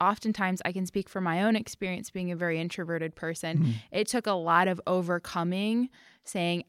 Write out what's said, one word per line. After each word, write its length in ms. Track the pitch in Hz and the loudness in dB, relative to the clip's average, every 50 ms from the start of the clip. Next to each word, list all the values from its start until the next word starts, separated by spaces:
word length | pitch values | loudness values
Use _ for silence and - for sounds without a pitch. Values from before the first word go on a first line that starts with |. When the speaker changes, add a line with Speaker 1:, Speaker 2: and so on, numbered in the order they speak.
Speaker 1:
oftentimes 600 | 175 190 208 - - 226 214 - 202 185 185 185 - | 2 2 2 2 0 -2 0 0 0 0 0 0 -2
I 60 | - 180 | -4 -2
can 120 | 190 185 | -2 -4
speak 220 | 175 - 202 190 - | -2 -2 -4 -4 -4
from 140 | - 190 185 | -4 -2 0
my 200 | 175 165 175 196 | 0 2 2 4
own 120 | 220 226 | 4 2
experience 540 | 214 220 - - - 202 185 180 - - - | 2 0 -4 -8 -6 -6 -4 -4 -6 -8 -10
being 200 | - 190 180 175 | -8 -6 -4 -4
a 40 | 175 | -4
very 240 | 165 175 170 165 160 | -2 0 0 0 0
introverted 560 | 165 175 - - 175 165 170 165 165 160 160 | -2 -4 -6 -6 -4 -4 -4 -2 -4 -4 -6
person. 440 | - - 160 165 - - 165 165 147 | -6 -8 -6 -6 -6 -4 -2 2 2
Speaker 2:
Mm-hmm. 120 | 165 123 113 110 - - | 2 2 2 -2 -4 -4
Speaker 1:
It 160 | - - 214 | -2 -2 0
took 200 | - - 247 - | 0 0 0 0
a 40 | 214 196 | 0 0
lot 340 | 180 165 170 165 170 185 | 0 2 4 6 6 6
of 140 | 185 180 - - | 4 2 0 0
overcoming, 1000 | - 185 185 175 170 180 175 - - - 175 165 175 180 190 202 214 226 240 247 254 - - - - - _ _ | 0 0 2 2 0 -2 -2 -2 -4 -4 -2 0 0 0 0 0 2 2 2 0 0 -4 -12 -20 -20 -20 _ _
saying, 400 | - - 196 170 175 175 175 - | -6 -2 0 0 0 0 -2 -4